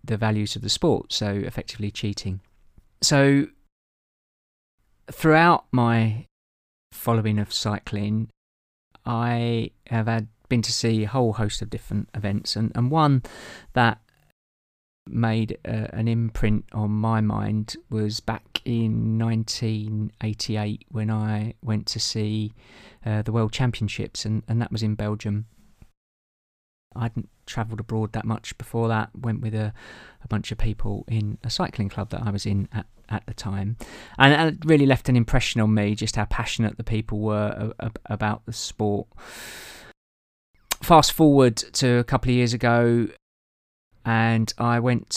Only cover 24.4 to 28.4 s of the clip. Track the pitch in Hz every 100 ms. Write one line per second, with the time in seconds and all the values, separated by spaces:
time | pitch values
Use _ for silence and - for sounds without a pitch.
24.4 | - 113 120 110 107 107 104 104 107 104
25.4 | 110 _ _ _ - _ _ _ _ _
26.4 | _ _ _ _ _ - 117 - - _
27.4 | - - 113 110 107 110 107 110 107 113